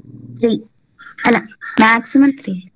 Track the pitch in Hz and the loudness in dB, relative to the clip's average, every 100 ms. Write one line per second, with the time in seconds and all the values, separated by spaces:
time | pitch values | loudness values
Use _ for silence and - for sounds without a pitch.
0 | - - - 120 233 214 - _ _ _ | -20 -20 -20 -4 -2 -2 -8 _ _ _
1 | - - - 247 - - - - 220 233 | -20 -6 0 0 -2 -16 -6 0 2 2
2 | 233 277 277 269 - 180 185 | 0 2 2 2 -6 -10 -12